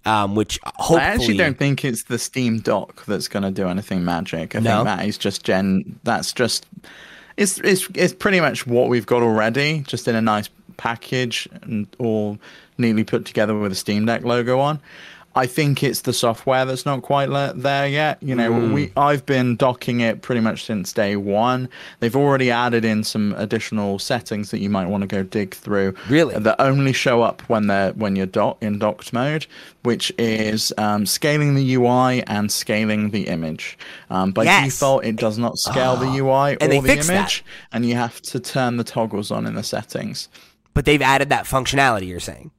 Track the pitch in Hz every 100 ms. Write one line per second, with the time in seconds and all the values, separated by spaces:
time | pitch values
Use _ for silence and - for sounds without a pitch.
0 | 104 110 101 104 104 - - - - -
1 | 156 226 - 202 160 - 139 135 143 113
2 | - 117 - 131 123 113 101 104 - -
3 | - 98 - 104 98 95 92 90 - 95
4 | 87 85 92 82 80 110 113 110 117 90
5 | 98 - 101 - - 95 98 95 - -
6 | 113 107 - - 117 - - - - -
7 | - - - - 202 - - 185 - -
8 | 180 - 208 185 151 117 127 120 120 120
9 | 101 123 120 110 110 120 143 156 135 120
10 | - 113 110 107 104 _ - - 117 117
11 | - 127 127 - - - - 107 101 -
12 | 117 110 104 101 - - - - 120 107
13 | 110 120 - - 107 107 104 92 - 104
14 | 110 117 120 120 120 127 143 151 - -
15 | - - - 131 123 - 147 135 139 -
16 | - 113 117 113 - 131 131 127 147 135
17 | - 143 139 139 139 123 135 139 139 143
18 | 151 - 139 127 117 117 117 107 143 -
19 | 143 147 - 131 127 113 131 120 - 120
20 | 117 101 - 120 113 78 - 107 90 -
21 | 101 101 101 101 120 127 127 - - -
22 | 117 131 143 135 127 117 123 117 113 107
23 | 107 110 104 - 101 113 - 110 101 98
24 | - 123 - 104 101 110 101 98 90 101
25 | 98 101 92 110 98 - - 101 95 95
26 | 98 147 147 104 107 - 135 135 135 120
27 | 139 120 113 - - 113 101 98 95 -
28 | 107 98 95 107 107 - 110 104 107 -
29 | - 120 139 151 - - - _ 123 104
30 | - - 113 110 107 107 - - 107 104
31 | 101 - 156 151 147 139 131 127 120 127
32 | 127 127 - 104 104 - - 107 110 107
33 | 107 104 - 85 80 80 - - - -
34 | - 92 95 95 120 175 139 - 139 135
35 | 113 110 113 107 120 - - 131 127 127
36 | 131 135 135 135 143 135 151 139 131 -
37 | 156 190 202 - - - - 113 120 120
38 | 120 - - - - 139 127 120 117 -
39 | 113 104 101 113 113 113 - 104 - -
40 | 110 - - - - _ _ 143 120 147
41 | 131 135 143 123 - 131 123 139 135 107
42 | 92 87 - 67 156